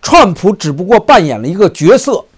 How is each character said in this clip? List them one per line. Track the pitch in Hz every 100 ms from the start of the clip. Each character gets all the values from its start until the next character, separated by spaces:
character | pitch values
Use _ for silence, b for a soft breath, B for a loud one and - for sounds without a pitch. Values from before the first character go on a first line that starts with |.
川 | - 339 240
普 | 160 185
只 | 214 156
不 | 143
过 | 180 226
扮 | - 269 160
演 | 113
了 | 117
一 |
个 | 185 202
角 | - 151 254
色， | - 220 -